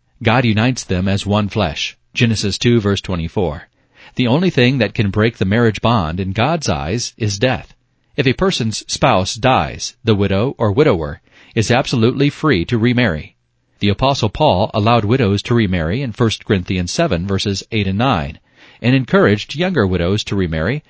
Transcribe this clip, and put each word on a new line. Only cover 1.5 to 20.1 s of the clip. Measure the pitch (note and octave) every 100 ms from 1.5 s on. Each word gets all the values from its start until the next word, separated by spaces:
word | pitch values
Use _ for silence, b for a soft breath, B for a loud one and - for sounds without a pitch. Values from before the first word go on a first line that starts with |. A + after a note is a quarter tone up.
| A2 F2 - - - _
Genesis | - A3+ G#3+ G2+ -
two, | A#2+ A#2+
verse | G2+ G2
twenty-four. | - F2+ E2 - E2+ D2 - B B B B -
The | B2
only | C#3+ F3+
thing | - B2 C3+
that | G#2
can | - G2+
break | G#2 A2+ -
the |
marriage | F#2+ A2 A#2 G2+
bond | A2+ A#2 D#2 E2+
in | F#2+
God's | G2 C3 E3+ C3
eyes | D#2 D2 A#2 - -
is | G#2 G2
death. | B2+ C3+ - _ _ _ _
If | - C3
a |
person's | - F#3+ - A2 G2+ -
spouse | - C#3+ G2+ F#2+ A2+
dies, | B2+ A#2+ D2 - - -
the | A2+
widow | G2+ G2+ F#2+ B2+ -
or | A2
widower | G2+ D3+ F#2 D2 - b b b
is | A#2 G#2
absolutely | A#2 - B2+ A2 B2 C#3+
free | - D#3 G2 E2
to | A#2
remarry. | A#2+ A#2+ A#2+ D#2 - _ _ _ _ _
The | G2+
Apostle | G2 C3+ C#3 G#2
Paul | - D3+ F#2 G#2+
allowed | A2 G#2+ A#2+ G2+
widows | B2 G2+ G2+
to | -
remarry | A#2+ G#2 F2+ D#2+ A2+
in | C3+
First | - A2+ -
Corinthians | - G2+ F2+ F#2 F2+
seven, | - E3 E2+ G2
verses | F#2+ G#2 G2 -
eight | A2 G2
and | F#2+
nine, | C3 G2 D2 - b b b b
and | A#2
encouraged | C3+ B2 G3 C#3+ G#2 -
younger | C#3 F3 E3 G2
widows | F2+ E2+